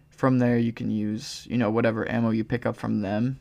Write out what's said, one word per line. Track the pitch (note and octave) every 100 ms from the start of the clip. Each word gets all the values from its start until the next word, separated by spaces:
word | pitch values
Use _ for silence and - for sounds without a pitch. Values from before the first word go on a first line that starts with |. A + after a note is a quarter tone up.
| _
from | - C3+ B2+
there | A#2+ A#2
you | A#2
can | A2+ A2
use, | G#2+ G#2 A2 - - -
you | A#2+
know, | G#2+
whatever | A2+ A#2+ A2 -
ammo | A#2 A#2
you | A2
pick | A2 A#2+
up | A2+ A2
from | A2+ A2
them | F#2+ G#2+ B2 C3+